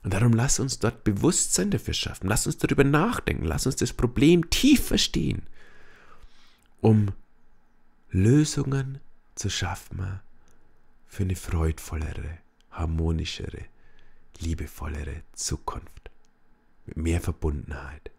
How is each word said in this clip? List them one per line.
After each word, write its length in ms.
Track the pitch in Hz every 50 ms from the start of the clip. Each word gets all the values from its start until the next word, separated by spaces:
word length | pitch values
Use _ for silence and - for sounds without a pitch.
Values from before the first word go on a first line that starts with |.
Und 100 | - 104
darum 200 | - 92 117 120
lass 260 | 113 113 120 143 - -
uns 200 | - 135 - -
dort 260 | - 117 - - -
Bewusstsein 640 | 104 101 101 - 147 185 - - - - - 185 208
dafür 240 | 196 - - - 80
schaffen. 340 | - - - - - - 95
Lass 180 | 104 104 -
uns 120 | - 151 -
darüber 260 | - - - 143 135
nachdenken. 600 | 139 143 147 170 233 247 - - - 80 - -
Lass 220 | 82 73 - -
uns 100 | - -
das 160 | - - 123
Problem 580 | - - - 117 - - 143 156 180 175 165 -
tief 340 | - - - 269 302 - -
verstehen, 640 | - - 208 - - - - 165 - - - - - - - - - - - - - - - - - - - - - - - - - - _ _ _ - -
um 320 | - 113 110 107 104 98 98 - - _ - - - - - - _ _ _ - - - _ - _ -
Lösungen 920 | - 90 95 110 131 147 156 151 - 143 139 135 135 135 131 135 135 139 - - - - _ _ -
zu 140 | - - 101
schaffen 720 | - - - 87 92 - - - - 90 92 95 95 92 - - - - - - - - - - - - - - - - -
für 160 | - - -
eine 140 | 98 92 92
freudvollere, 1000 | - - - - 82 80 80 80 - - - 80 78 78 76 73 73 - 76 82 - - _ _ _ _ _
harmonischere, 960 | - - 82 80 80 82 80 82 82 80 78 - - - - - - - - - - - - - - - - - - - - - - -
liebevollere 840 | 92 82 82 82 90 76 - - - 76 76 73 73 76 - 78 - -
Zukunft. 760 | - - - - - - - - - - - - - - _ - - - - - _ _ - - - _ _ _ _ - -
Mit 120 | - -
mehr 240 | - 78 82 82 85
Verbundenheit 880 | - - 82 - - 80 73 69 - - 71 69 - 73 73 - - - -